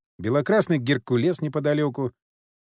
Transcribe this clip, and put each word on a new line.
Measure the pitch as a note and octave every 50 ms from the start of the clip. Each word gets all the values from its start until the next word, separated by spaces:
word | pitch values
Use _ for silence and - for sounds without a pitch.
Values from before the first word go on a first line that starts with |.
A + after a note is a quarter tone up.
| _ _ _ -
белокрасный | F2 G#2+ B2+ D3 - - G#3 G#3+ - - E3
Геркулес | D3 B2 B2 C#3+ - - - B2+ A#2+ B2+ F3+ F3 -
неподалёку. | D#3 D3 C3+ D3+ C#3 D3 D3 D3+ D3+ C#3 B2 C#3+ C3+ B2 - _ _ _ _ _ _ _ _ _